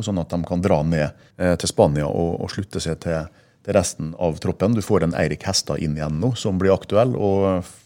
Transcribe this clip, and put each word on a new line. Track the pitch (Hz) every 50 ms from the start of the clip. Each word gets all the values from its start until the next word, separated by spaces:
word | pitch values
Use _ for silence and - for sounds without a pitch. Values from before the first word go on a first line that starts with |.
| 107
sånn | 107 101 87
at | 82 -
de | 90 87 82
kan | - 87 90
dra | 92 95 92 73 73
ned, | 82 82 78 76 71 - - - _ _ -
eh, | 90 90 87
til | - - -
Spania | - - 104 78 71 73 73
og, | - - - 85 85 - -
og | 90 90
slutte | - 104 98 - - 92
seg | - 82 80 -
til, | - 87 82 80 78 - - - _ _ _ _ _
til | 104 98
resten | 98 92 - - - - 80 82 -
av | 87 85 76 80
troppen. | - 92 - - 92 110 120
Du | 107
får | 98 - 104 87 82
en | 82 -
Eirik | - 82 73 78 -
Hestad | - 95 95 - - - 73 -
inn | 85 78 73
igjen | 78 76 76 78 78
nå, | 107 131 120
som | - - 107 92 90
blir | 95 95 95
aktuell, | - - - 98 104 120 127 117
og | - 104 98 98 98 98 95 92 90 85
f-, | - - - _